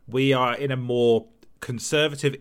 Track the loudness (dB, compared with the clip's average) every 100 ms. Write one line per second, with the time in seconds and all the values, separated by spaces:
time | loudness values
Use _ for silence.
0 | -6 0 2 2 2 -2 -4 -4 -2 2
1 | 4 2 0 _ -20 -16 -10 -8 -2 0
2 | 0 0 -4 -4